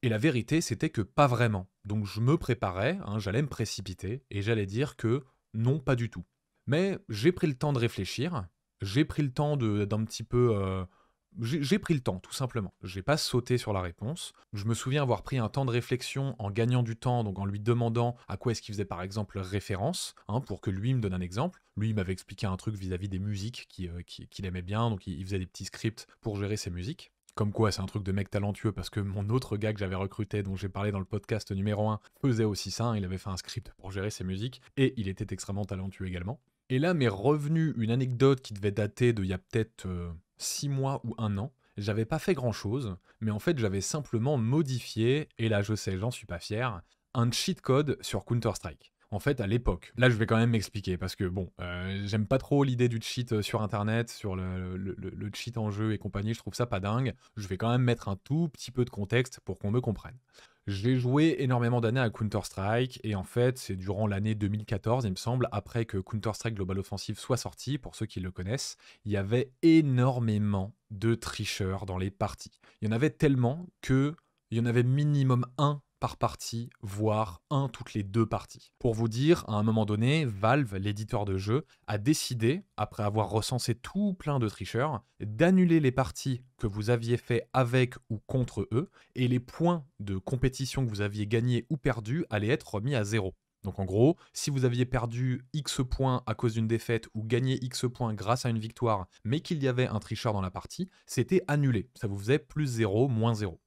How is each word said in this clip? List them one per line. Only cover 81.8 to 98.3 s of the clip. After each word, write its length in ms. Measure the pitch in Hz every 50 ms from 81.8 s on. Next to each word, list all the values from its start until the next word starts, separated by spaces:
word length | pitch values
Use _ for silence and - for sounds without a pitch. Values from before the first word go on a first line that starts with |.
| _
a 100 | - 107
décidé, 680 | 104 101 120 156 - - - 131 120 107 117 143 190 202 _ _
après 260 | - 107 - - - 107
avoir 280 | 104 101 110 107 -
recensé 440 | 104 110 101 - - 123 - - 113
tout 380 | - _ - - 190 208 208 185
plein 260 | - - 156 143 139
de 80 | 117
tricheurs, 560 | 107 - - 101 92 - 113 127 156 147 104 - _ _ _
d'annuler 600 | - 104 107 110 151 175 185 185 180 175 165 165
les 120 | 151 131 127
parties 520 | - 131 - - - - 139 131 123 - _ _ _
que 80 | -
vous 240 | 113 98 104 104 107
aviez 260 | 120 117 113 117 123
fait 320 | - - - 123 117 - _ _
avec 400 | 127 131 120 120 131 127 123 127 - _ _
ou 80 | 113 104
contre 500 | _ _ - 131 123 117 - - 95 - -
eux, 180 | 120 165 - _ - - _ _
et 120 | - 127
les 140 | 123 123 123
points 460 | 123 - - - 165 170 175 170 143 - _ _
de 200 | 104 101 98 95
compétition 640 | - - - 123 123 131 127 - 135 123 - - 135
que 60 | 120
vous 100 | 107 101
aviez 260 | 104 104 101 107 107
gagnés 400 | 104 107 117 117 123 123 117 113 _
ou 80 | 160 147
perdus 480 | _ 147 123 113 107 107 120 165 170 -
allaient 200 | - 104 101 107
être 260 | 131 156 - - -
remis 200 | 104 104 131 147
à 80 | 123 104
zéro. 320 | 101 104 113 98 95 - _ _ _ _ _ _
Donc 140 | 101 92 -
en 60 | 98
gros, 320 | 90 92 101 117 143 175 - - - _
si 160 | - - -
vous 160 | 143 135 127
aviez 180 | 127 120 120 127
perdu 640 | 123 127 123 113 117 113 120 127 131 123 127 127 _ _
X 260 | 156 139 - - - 135 123
points 320 | - - 135 131 127 123 -
à 80 | - 110
cause 180 | - - 120 110
d'une 160 | 113 113 110
défaite 400 | 113 113 - - 117 113 - - _
ou 100 | 110 107
gagné 340 | 110 117 120 127 131 131 127 123
X 220 | 127 123 - - 123 120
points 200 | - 123 113 107
grâce 320 | 101 98 98